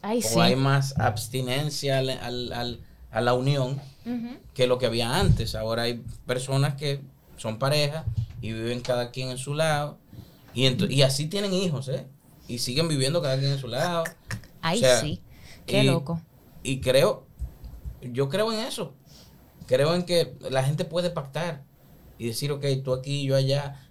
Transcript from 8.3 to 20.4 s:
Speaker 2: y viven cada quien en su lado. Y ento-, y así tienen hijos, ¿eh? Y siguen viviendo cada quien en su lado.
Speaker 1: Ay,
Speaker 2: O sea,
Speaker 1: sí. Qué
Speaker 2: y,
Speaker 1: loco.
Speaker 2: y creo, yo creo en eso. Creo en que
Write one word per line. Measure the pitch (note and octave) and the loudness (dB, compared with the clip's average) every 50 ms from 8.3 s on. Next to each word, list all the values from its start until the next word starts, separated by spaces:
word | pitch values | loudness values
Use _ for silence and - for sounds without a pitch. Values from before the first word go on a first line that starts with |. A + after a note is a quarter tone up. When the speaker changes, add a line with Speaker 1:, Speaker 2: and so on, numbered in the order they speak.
| - - | -8 -10
Speaker 2:
y | A#2+ G#2+ A2 | -8 -6 -6
viven | A2 A2+ A#2 A#2+ B2 | -4 -4 -4 -4 -4
cada | A#2+ - B2 B2 B2 A#2+ | -2 -2 -2 -2 -2 -4
quien | - C3 B2+ B2+ | -6 -8 -6 -6
en | B2+ B2+ | -6 -8
su | C3 C#3 C#3+ | -6 -6 -4
lado. | D3+ D#3+ D#3+ D3+ D3 D3 D3 - - _ _ - - - - - - - - - | -2 0 0 0 0 -2 -6 -8 -14 _ _ -20 -20 -20 -20 -20 -20 -20 -10 0
Y | A#2 C3 | 4 4
ento-, | C3 B2 - - - | 4 4 4 0 2
y | B2 C#3 | 4 4
así | C#3 C3 - - D3+ D#3 | 4 4 4 0 -4 -2
tienen | G3+ G3+ G3+ G3+ F#3 | -2 -2 -2 0 0
hijos, | F3+ G3 F3+ D3+ C3 C3+ C3 | 0 0 0 -2 -4 -4 -4
¿eh? | C3 B2+ - - - _ _ - - - - | -6 -6 -6 -10 -20 _ _ -20 -20 -20 -12
Y | - B2+ A#2+ | -10 -6 -4
siguen | - B2+ B2 C#3+ E3 E3 | -4 -2 0 0 0 0
viviendo | D#3 C#3 C3 C3+ E3 F3 | 2 0 0 2 0 0
cada | D3+ C#3 C3 C3+ | 0 0 0 0
quien | C3+ C#3 C#3 | 0 0 0
en | C#3 | -2
su | C3+ A#2 | -4 -6
lado. | A2+ B2+ D#3+ F3 E3+ E3+ E3 - - _ _ - - - - - - - | -4 -2 -2 0 0 -2 -2 -4 -6 _ _ -10 -10 -10 -10 -16 -20 -6
Speaker 1:
Ay, | - E3 E3+ A#3 | -4 -2 0 4
Speaker 2:
O | |
sea, | A3+ C3 B2 A#2 | 6 6 6 6
Speaker 1:
sí. | A2 D3 - - - - - - - - - - - | 4 -2 -4 -6 -10 -18 -20 -20 -20 -20 -20 -18 -6
Qué | - - G3 C3+ | 0 2 4 6
Speaker 2:
y, | C3+ | 6
Speaker 1:
loco. | E3+ E3+ - - E3+ E3 - _ _ - _ - - - | 4 4 0 -2 -4 -6 -6 _ _ -20 _ -20 -20 -12
Speaker 2:
y | - B2 C3+ C3+ | -6 -4 -4 -2
creo, | - B2+ B2+ C3+ D#3 G#3 - - - - - - - - - - - - - - - - - - | 2 4 6 6 6 6 4 0 -6 -20 -10 -10 -10 -10 -10 -14 -18 -16 -16 -12 -12 -12 -12 -10
yo | - B2+ A#2+ B2 C#3 C#3 | -10 -8 -2 -2 -2 0
creo | C#3+ F#3+ G#3+ A3+ | 0 0 0 0
en | A3+ G#3+ | 0 -2
eso. | A3+ C4+ - - G#3 - - - _ - - - - - - - - - _ - - | -4 -6 -6 -8 -8 -10 -12 -20 _ -20 -20 -20 -20 -20 -20 -20 -20 -20 _ -20 -2
Creo | - B2 B2+ C#3 D#3 E3+ | 2 4 4 4 4 4
en | F3+ F3 | 2 0
que | F3 F3+ E3+ D#3+ - - - | 2 2 2 2 0 -4 -12